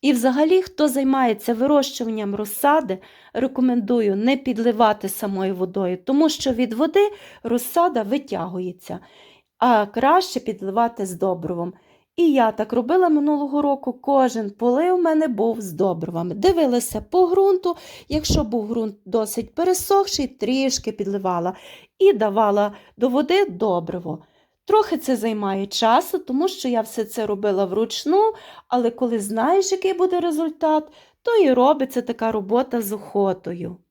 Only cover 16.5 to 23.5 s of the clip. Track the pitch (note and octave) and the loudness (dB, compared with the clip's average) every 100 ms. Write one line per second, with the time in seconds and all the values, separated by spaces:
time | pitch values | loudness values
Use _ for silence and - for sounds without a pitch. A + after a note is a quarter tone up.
16.5 | E4+ D4 A#3+ A#3+ G#3+ - F4+ F4+ F#4+ G4 | 2 2 0 -2 -8 -2 2 2 4 4
17.5 | F#4 F4+ E4+ - - - D4 D4+ - A3 | 2 0 -6 -10 -20 -6 -4 0 0 0
18.5 | A#3 G#3+ A#3 A3 G#3 - A3+ G#3+ - - | -4 -4 -4 -4 -8 -4 -2 -2 -6 -8
19.5 | - F4 F4+ - G4 F#4+ - C4+ - G#3+ | -2 0 0 2 2 2 -2 -6 -4 -2
20.5 | C4 C4+ C4 - G#3+ G3+ G3 F#3+ F3 F3 | 0 0 -2 -6 -6 -4 -4 -2 -2 -4
21.5 | F#3 - - _ _ F#4+ B3+ G#3+ G3 G#3+ | -6 -16 -20 _ _ 4 4 2 2 2
22.5 | G3+ G#3 G#3 - _ B3 B3 D4 F#4 G4+ | 2 0 -4 -20 _ 0 0 2 2 0